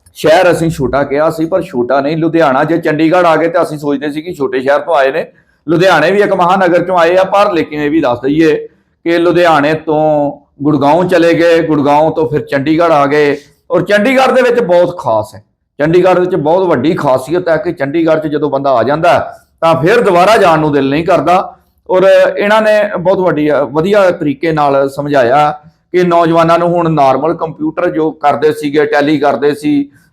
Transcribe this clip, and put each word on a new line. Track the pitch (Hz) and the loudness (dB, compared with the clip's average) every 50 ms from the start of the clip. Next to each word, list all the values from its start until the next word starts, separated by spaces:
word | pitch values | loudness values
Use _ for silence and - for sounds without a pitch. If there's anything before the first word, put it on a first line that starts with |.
| _ _ _ | _ _ _
ਸ਼ਹਿਰ | - - 156 160 185 185 175 160 | -4 0 2 4 4 4 2 2
ਅਸੀਂ | - 165 165 | 0 -2 -4
ਛੋਟਾ | 165 - 135 120 127 139 143 | -4 -4 -4 -4 -2 -2 -2
ਕਿਹਾ | 139 135 147 156 165 | -2 -2 -2 -2 -2
ਸੀ, | 160 160 160 | -2 -4 -4
ਪਰ | 160 185 180 175 | -2 -2 -4 -4
ਛੋਟਾ | 175 - 123 120 123 135 143 | -4 -4 -4 -2 0 0 -2
ਨਹੀਂ। | 135 143 165 | -2 -2 -2
ਲੁਧਿਆਣਾ, | 160 165 165 156 165 160 139 127 135 156 | -2 -2 0 0 2 2 2 2 0 0
ਜੇ | 147 170 165 | 0 -2 -2
ਚੰਡੀਗੜ੍ਹ | 165 165 151 147 160 156 170 180 175 | -2 -2 -2 0 0 2 2 2 2
ਆ | 170 160 | 2 2
ਗਏ | 151 165 170 | 2 0 0
ਤਾਂ | 165 175 160 | 0 -2 -2
ਅਸੀਂ | 160 156 147 | -2 -4 -6
ਸੋਚਦੇ | 151 143 143 131 143 151 143 | -6 -4 -4 -4 -4 -6 -8
ਸੀ | 156 156 | -8 -10
ਕਿ | 180 170 | -10 -8
ਛੋਟੇ | 147 139 131 123 131 | -6 -6 -4 -4 -2
ਸ਼ਹਿਰ | 123 135 143 147 | 0 0 0 0
ਤੋਂ | - - 165 | 0 0 0
ਆਏ | 143 135 135 131 | 2 2 0 0
ਨੇ। | 165 - - - _ _ _ _ _ _ 147 | -4 -6 -8 -12 _ _ _ _ _ _ -2
ਲੁਧਿਆਣੇ | 165 160 185 190 175 151 151 170 | 0 2 2 2 2 2 2 2
ਵੀ | 190 202 | 2 2
ਇੱਕ | 208 202 196 | 0 0 0
ਮਹਾਨਗਰ | 180 180 170 190 196 190 170 170 170 170 | 0 0 0 2 2 2 2 0 0 0
ਚੋਂ | 180 185 175 | 0 0 2
ਆਏ | 165 165 180 | 2 2 2
ਆ, | 185 190 | 2 0
ਪਰ | 185 196 196 208 208 180 | 2 2 0 0 0 0
ਲੇਕਿਨ | 160 143 151 151 151 | -2 -4 -4 -6 -6
ਇਹ | 147 147 | -4 -2
ਵੀ | 151 165 | 0 0
ਦੱਸ | 143 123 120 - | 0 0 -2 -2
ਦਈਏ | 131 135 147 156 165 156 147 151 - - _ _ _ _ _ _ - | -2 -2 0 2 2 2 0 0 -4 -10 _ _ _ _ _ _ -4
ਕਿ | 165 170 170 | -2 -2 0
ਲੁਧਿਆਣੇ | 165 175 165 170 175 170 160 147 139 147 160 | 0 0 2 2 2 2 2 2 2 0 -2
ਤੋਂ | 156 - 160 151 151 156 156 151 147 143 143 143 - _ _ _ - 139 | -4 -4 -4 -2 0 0 0 0 0 -2 -4 -6 -10 _ _ _ -6 -2
ਗੁੜਗਾਉਂ | 151 151 139 139 143 151 175 180 | -2 0 0 2 2 2 2 0
ਚਲੇ | 180 180 170 170 170 165 | 0 0 2 2 2 2
ਗਏ, | 156 170 170 165 165 160 | 2 2 2 2 2 0
ਗੁੜਗਾਉਂ | 147 156 143 131 147 143 147 156 160 160 | 0 0 0 0 2 2 2 2 0 0
ਤੋਂ | 165 156 156 | -2 -4 -4
ਫਿਰ | 151 147 | -4 -6
ਚੰਡੀਗੜ੍ਹ | 147 - 143 139 131 156 156 160 170 165 160 | -6 -4 -6 -4 -2 -2 0 0 2 2 2
ਆ | 143 143 | 2 2
ਗਏ, | 139 147 151 147 143 139 147 - - _ _ _ - | 2 2 0 0 0 -2 -4 -6 -14 _ _ _ -4
ਔਰ | - 180 175 | -2 -2 0
ਚੰਡੀਗੜ੍ਹ | - 202 208 208 269 262 262 262 247 - | 0 0 0 0 2 2 2 2 2 2
ਦੇ | 254 247 | 2 2
ਵਿੱਚ | 247 - 240 190 | 2 0 0 0
ਬਹੁਤ | 175 180 175 175 175 175 - | 2 2 2 2 0 -2 -6
ਖਾਸ | - 127 110 107 98 - - | -4 -2 -2 -2 -4 -6 -10
ਹੈ। | 98 - _ _ _ _ _ _ - | -20 -20 _ _ _ _ _ _ -4
ਚੰਡੀਗੜ੍ਹ | 143 156 170 180 180 185 180 180 | -2 0 2 2 4 4 2 2
ਵਿੱਚ | 180 180 185 | 0 0 -2
ਬਹੁਤ | 165 139 151 165 190 185 | -2 0 0 0 0 0
ਵੱਡੀ | 175 160 147 127 156 180 | 0 0 0 0 -2 -2
ਖਾਸੀਅਤ | - 143 143 127 131 - - 160 180 180 - | -2 0 0 0 -2 -2 -4 -4 -4 -2 -2
ਹੈ | - | -2
ਕਿ | - - 175 165 | -2 -2 -6 -6
ਚੰਡੀਗੜ੍ਹ | - 139 139 143 170 165 160 156 160 | -6 -6 -4 -2 -2 0 0 0 0
'ਚ | 156 | -2
ਜਦੋਂ | 151 147 143 147 143 | -4 -4 -4 -2 -2
ਬੰਦਾ | 139 135 139 139 | -2 -2 0 0
ਆ | 135 117 123 | 0 0 0
ਜਾਂਦਾ | 127 143 160 160 175 147 | 0 0 0 2 2 2
ਹੈ, | 113 - - - - _ _ _ _ | 2 0 -4 -10 -18 _ _ _ _
ਤਾਂ | 160 165 160 | 0 0 0
ਫਿਰ | 127 147 180 226 240 | 2 2 2 2 2
ਦੁਬਾਰਾ | 190 202 180 175 180 202 226 | 2 2 2 4 4 4 4
ਜਾਣ | 233 196 170 160 156 | 4 4 2 2 2
ਨੂੰ | 151 151 143 | 0 0 0
ਦਿਲ | 139 135 135 | 0 0 0
ਨਹੀਂ | 139 156 170 | -2 -2 0
ਕਰਦਾ। | 180 175 160 139 165 180 190 196 - - - _ _ _ _ _ - | 0 0 0 0 0 0 0 -2 -4 -10 -20 _ _ _ _ _ -4
ਔਰ | 185 185 185 190 190 185 185 - - - | 0 2 4 4 4 4 4 2 0 -2
ਇਹਨਾਂ | 202 202 214 220 220 | -2 0 2 2 2
ਨੇ | 214 214 214 208 - - 180 | 2 2 0 0 -2 -4 -4
ਬਹੁਤ | 175 185 196 190 | -2 -2 0 0
ਵੱਡੀ, | 185 175 151 151 151 151 143 131 143 117 | 0 -2 0 0 0 0 0 0 -2 -2
ਵਧੀਆ | 135 156 160 202 208 208 190 180 | -2 -4 -2 0 2 2 2 2
ਤਰੀਕੇ | 175 175 160 147 139 - - 165 160 | 0 0 -2 -6 -4 -4 -4 -4 -2
ਨਾਲ | 151 147 143 139 139 139 139 | 0 0 0 2 0 0 -2
ਸਮਝਾਇਆ | 135 147 143 147 143 139 123 117 131 147 151 147 151 - - - - _ _ _ - | -4 -6 -6 -2 0 0 2 2 2 2 2 0 -2 -6 -12 -20 -20 _ _ _ -2
ਕਿ | 180 180 | 0 0
ਨੌਜਵਾਨਾਂ | 180 170 170 170 165 165 170 165 165 170 170 | 2 2 2 2 2 2 2 2 2 2 2
ਨੂੰ | 175 175 | 0 0
ਹੁਣ | 170 175 170 160 160 | 0 0 -2 0 0
ਨਾਰਮਲ | 147 139 135 131 135 147 165 - | 2 2 2 2 0 0 -4 -4
ਕੰਪਿਊਟਰ | 165 165 160 - - 151 156 156 180 175 180 | -4 -6 -10 -8 -6 -8 -6 -4 -4 -4 -4
ਜੋ | - 160 156 160 | -2 -2 -2 -4
ਕਰਦੇ | 135 - - 147 147 - 151 151 147 | -4 -2 -2 -2 0 0 0 0 0
ਸੀਗੇ, | 151 151 147 139 156 147 | -2 -4 -4 -2 0 0
ਟੈਲੀ | 147 147 143 143 147 156 139 | 0 0 0 0 0 0 0
ਕਰਦੇ | 143 143 139 117 139 147 143 | 0 0 0 0 0 -2 -2
ਸੀ, | 143 - 151 147 143 139 - _ _ _ _ | -2 -2 -2 0 -2 -2 -4 _ _ _ _